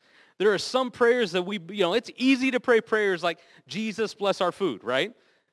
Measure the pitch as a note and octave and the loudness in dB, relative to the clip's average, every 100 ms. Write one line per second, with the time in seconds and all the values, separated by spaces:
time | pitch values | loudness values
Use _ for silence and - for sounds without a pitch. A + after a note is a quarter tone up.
0 | _ _ _ - G3+ F#3 - B3+ B3+ - | _ _ _ 0 2 2 0 -2 -2 2
1 | A#3+ B3 G#3 F3+ F3+ G#3 E3 G#3 E3+ G3 | 2 4 0 -2 -4 -6 -8 -2 0 0
2 | - - C4 C4 C4 B3 - A3+ A3 G#3+ | -4 -2 2 2 2 -2 2 2 2 0
3 | G3+ F3 E3+ E3+ _ _ - D#3+ A3 F#3 | 0 0 -2 -6 _ _ -12 -8 -6 -4
4 | G#3+ - G3 F#3 F#3 - F#3+ G2 G2 C3 | -6 -4 -2 0 0 0 -4 -4 -2 -2
5 | G3 - _ _ _ | -2 -6 _ _ _